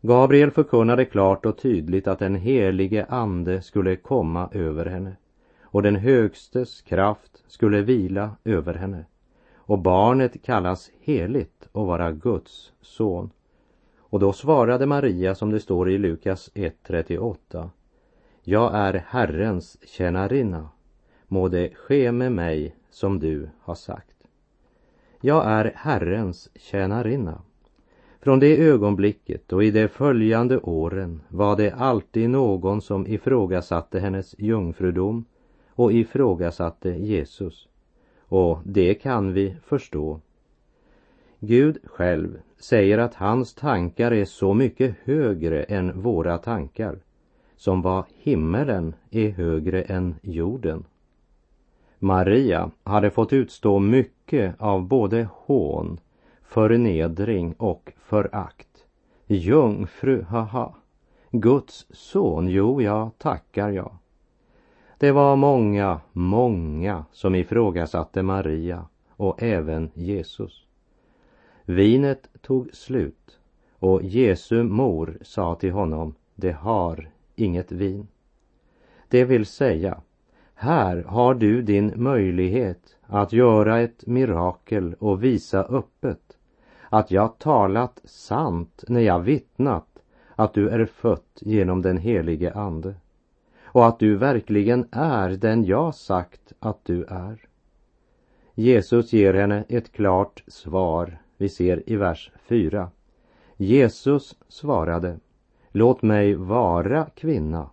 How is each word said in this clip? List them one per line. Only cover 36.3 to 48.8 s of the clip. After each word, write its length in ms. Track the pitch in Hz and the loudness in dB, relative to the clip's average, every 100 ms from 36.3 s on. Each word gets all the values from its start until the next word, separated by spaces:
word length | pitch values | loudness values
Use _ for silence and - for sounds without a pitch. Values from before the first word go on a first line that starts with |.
| 87 87 - 87 - 92 | 0 -4 -4 -6 -4 -8
Jesus. 800 | 87 104 95 73 - 92 - _ _ _ _ _ _ | -6 -4 -4 -4 -10 -12 -12 _ _ _ _ _ _
Och 380 | _ 95 87 80 | _ 2 2 0
det 300 | 85 101 90 | -2 2 2
kan 400 | 104 135 120 98 | 2 -2 -2 0
vi 220 | 92 98 123 | 0 -2 -6
förstå. 560 | _ 139 - 76 78 78 _ _ _ _ _ _ _ _ _ _ _ _ | _ -6 -4 -8 -6 -10 _ _ _ _ _ _ _ _ _ _ _ _
Gud 380 | 107 120 151 156 | 2 4 4 0
själv 560 | - - 87 82 87 85 - _ | -12 -2 -2 0 -4 -12 -20 _
säger 380 | - 117 98 107 | 0 2 4 2
att 180 | 120 | 0
hans 380 | - 98 120 120 | -2 -2 -2 -4
tankar 580 | - 143 104 87 - 120 | -6 -2 -2 -2 -2 0
är 140 | 113 | 0
så 280 | 98 - 98 | -2 -2 0
mycket 420 | 104 127 - 131 92 | 2 0 0 -2 -2
högre 600 | - 151 127 90 82 80 | -4 -2 -2 -2 -2 -4
än 380 | - 98 92 92 | -4 -4 -4 -4
våra 360 | 113 92 85 85 | -2 -2 -2 -4
tankar, 640 | - 113 - - 104 71 _ _ _ _ _ | -6 -8 -8 -8 -10 -10 _ _ _ _ _
som 260 | _ - 92 | _ -2 0
vad 220 | 87 92 - | 0 -2 -6
himmelen 800 | _ 151 107 78 101 147 98 | _ -2 -2 0 -2 -2 -4